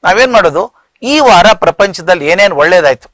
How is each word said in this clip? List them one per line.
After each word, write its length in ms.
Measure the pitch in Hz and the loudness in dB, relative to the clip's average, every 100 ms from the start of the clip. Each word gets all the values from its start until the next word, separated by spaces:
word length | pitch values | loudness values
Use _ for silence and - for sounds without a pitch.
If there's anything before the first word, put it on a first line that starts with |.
ನಾವೇನ್ 280 | - 196 254 | -2 0 0
ಮಾಡೋದು, 400 | 233 175 147 - _ _ _ | 2 0 -2 -8 _ _ _
ಈ 180 | 247 302 | -4 0
ವಾರ 260 | 262 185 190 | 2 4 2
ಪ್ರಪಂಚದಲ್ಲಿ 720 | 220 - 165 196 185 170 180 147 | 2 -2 -2 -4 -4 -4 -2 -2
ಏನೇನ್ 260 | 180 202 | 0 0
ಒಳ್ಳೇದಾಯ್ತು 560 | 147 156 180 151 123 - | 0 0 2 0 -2 -8